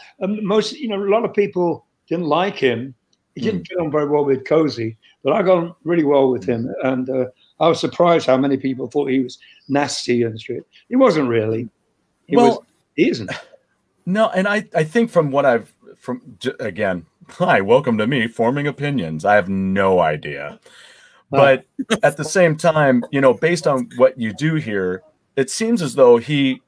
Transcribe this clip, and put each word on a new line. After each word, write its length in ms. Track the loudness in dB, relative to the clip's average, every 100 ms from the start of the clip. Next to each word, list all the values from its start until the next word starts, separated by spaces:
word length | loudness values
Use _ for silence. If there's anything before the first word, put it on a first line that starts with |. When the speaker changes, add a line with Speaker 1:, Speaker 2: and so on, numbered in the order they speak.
| -18 -8
Speaker 1:
And 200 | -6 -4 0
most, 260 | 0 -2
you 160 | -6 -6
know, 140 | -4
a 60 | 0
lot 140 | 0
of 100 | 0
people 500 | -2 -2 0 -2 -4 _ _ -8
didn't 180 | -4 0
like 300 | 0 0 0
him. 380 | 0 0 -6 -14 _ _ _
He 60 | -6
didn't 220 | -4 -4
Speaker 2:
Mm. 60 | -6
Speaker 1:
get 100 | -6
on 120 | -2
very 180 | -2 0
well 160 | 0
with 200 | 0 -2
Cozy, 520 | 0 0 0 -2 -8 -8 _ _
but 80 | -2
I 100 | 0
got 160 | 2 2
on 160 | 0 -8
really 200 | -4 0
well 260 | 2 2 2
with 140 | 0
him. 280 | -2 -4 -4 -4
And, 240 | -4 -4 -4
uh, 160 | -4 -4 _ _ -2
I 80 | 0
was 120 | 0
surprised 460 | -2 0 2 2 2
how 100 | 2
many 200 | 2 -2
people 320 | -4 -6 -6
thought 220 | -4 -2
he 100 | -2
was 180 | -2 -8 -20 _ -4
nasty 540 | -2 -2 -4 -2 0
and 180 | 0 -6
shit. 260 | -12 -12 -14 _ -4
He 80 | 2
wasn't 320 | 4 2 0
really. 400 | 0 0 -4 -6 _ _ _ _ _ 0
He 100 | 4
Speaker 2:
Well, 220 | 4 2
Speaker 1:
was, 80 | -6 _ _ 0
he 120 | 0
isn't. 200 | 0 -8 -12 -16 -20 _ _ _ _
Speaker 2:
No, 240 | -4 0 0
and 160 | 0 -2
I, 200 | -2 -2
I 80 | -2
think 260 | 0 0 0
from 200 | 0 0
what 160 | 2 2
I've, 260 | 2 -2 _ -20 -18
from, 240 | -10 -10 -12 -10
j-, 100 | -10 -6
again, 460 | -8 -4 -4 -4 -8 _ -14
hi, 320 | -4 2 2
welcome 360 | 4 2 2 -2
to 80 | 0
me 200 | -2 -2
forming 400 | -2 -2 -2 -4
opinions. 580 | -6 -4 -4 -6 -4
I 120 | 2 2
have 120 | 2
no 520 | -2 -2 0 2 2
idea. 580 | 0 -2 -8 -10 -12 -16
Speaker 1:
Huh. 680 | -20 -20 -20 -20 _ _ -4
Speaker 2:
But 340 | 4 4 4 -2 -10 -4 0
at 140 | 0 0
the 80 |
same 320 | -4 2 2 2
time, 480 | 0 2 2 2 0
you 80 | 2
know, 120 | 2
based 340 | 4 0 0 0
on 200 | -2 -2 2
what 220 | 2 2
you 140 | -8
do 240 | -4 -2 -2
here, 460 | -4 -4 -4 -6 _ _ _ -4
it 120 | -4
seems 320 | -2 -2 0
as 120 | 0
though 220 | 4 6 6
he 420 | 4 0 0 -2